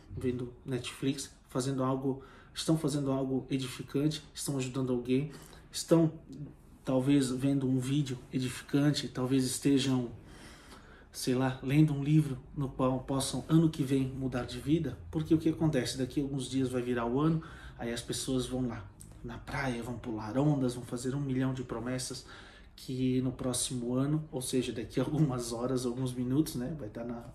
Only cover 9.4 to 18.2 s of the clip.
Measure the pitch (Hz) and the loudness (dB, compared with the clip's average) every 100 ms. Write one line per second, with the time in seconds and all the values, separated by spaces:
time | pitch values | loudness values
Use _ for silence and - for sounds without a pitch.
9.4 | 127 - 139 139 127 127 120 - - - | 2 2 4 4 4 2 0 -6 -16 -18
10.4 | - - - - - - - - - 127 | -18 -20 -20 -20 -20 -20 -18 -6 0 2
11.4 | 131 127 131 143 151 139 139 156 139 127 | 2 0 2 6 6 4 4 4 4 -2
12.4 | - - 131 - 131 131 - 135 - 131 | -8 -6 -4 0 2 2 0 -2 0 -4
13.4 | - 160 165 160 131 139 131 127 131 123 | 4 6 6 4 0 2 0 -2 -4 -2
14.4 | 120 123 131 165 139 - - 160 156 160 | -4 -6 0 2 0 -6 -6 -4 2 4
15.4 | 165 156 160 135 117 135 127 - 135 139 | 4 2 2 2 0 -2 -2 -2 -2 -2
16.4 | 123 131 127 127 120 120 117 127 156 160 | -2 0 0 0 0 0 0 2 2 2
17.4 | - - - - 117 117 - 120 | -2 -14 -16 -10 -6 -6 -4 -6